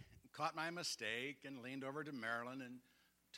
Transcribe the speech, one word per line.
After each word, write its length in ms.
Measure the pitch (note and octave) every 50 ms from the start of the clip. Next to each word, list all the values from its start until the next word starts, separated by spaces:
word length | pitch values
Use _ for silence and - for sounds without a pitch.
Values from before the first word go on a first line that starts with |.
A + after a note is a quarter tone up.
| - - - - - - -
caught 240 | - D3+ D#3+ D#3+
my 140 | D#3+ D#3 E3
mistake 760 | E3+ F3 E3 - - - A#2 G#2+ A2 A#2 B2+ C#3 C#3+ - -
and 160 | C#3 C#3 C3 A#2
leaned 220 | B2+ C3 C3+ C3+
over 180 | C3+ C#3 D3+ D#3
to 80 | C#3+
Marilyn 520 | D3 B2+ A2+ A2+ A#2 A#2 A#2+ B2 B2+ C3+ C3
and 180 | B2 B2 B2+ - - - - - - _ _ _ _ -